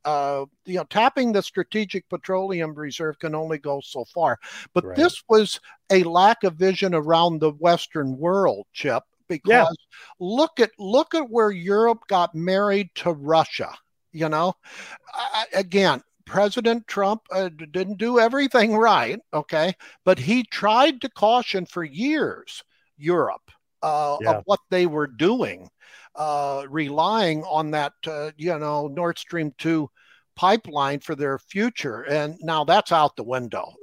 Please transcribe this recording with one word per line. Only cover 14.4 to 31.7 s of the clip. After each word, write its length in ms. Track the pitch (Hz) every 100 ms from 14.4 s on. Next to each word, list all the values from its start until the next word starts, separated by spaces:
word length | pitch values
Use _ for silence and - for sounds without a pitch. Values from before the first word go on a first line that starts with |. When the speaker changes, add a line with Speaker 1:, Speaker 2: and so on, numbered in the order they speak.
| 180 - - - - - -
Speaker 1:
I, 300 | - 240 214 226
I, 40 | 190
again, 420 | 190 190 185 131 - _ -
President 580 | 185 208 220 226 233 220
Trump, 360 | - 196 220 -
uh, 160 | 190 190
d-, 180 | 156 160
didn't 320 | 160 190 202
do 200 | 226 247
everything 560 | 226 269 277 254 214 214
right, 420 | 226 202 226 196 -
okay? 420 | 151 147 160 170 185 - -
But 140 | - 185
he 260 | 127 240
tried 560 | 233 - 202 220 294 262
to 80 | 262
caution 580 | - 208 247 233 196 175
for 160 | -
years 800 | 165 139 262 311 165 92 - - - _ _ _
Europe, 540 | 147 175 117 - _ _ _ _
uh, 360 | 156 151 147 143
Speaker 2:
Yeah. 100 | 110
Speaker 1:
of 100 | 107
what 160 | 101 202 _
they 160 | 185 175
were 200 | 151 147
doing, 640 | 113 165 247 123 90 87 _ _ - -
uh, 500 | - 151 147 143 139 139
relying 760 | 147 143 147 175 220 185 156
on 260 | 170 156 151
that, 200 | 151 143 - 165
uh, 240 | 151 151 151
you 220 | 165 156
know, 300 | 151 147 147
Nord 300 | 143 170 165
Stream 340 | - 170 151 -
two 320 | 160 160 143 _ _ _ _ -
pipeline 640 | 185 226 196 147 139 143
for 160 | - 147
their 200 | 143 135
future. 680 | - 190 233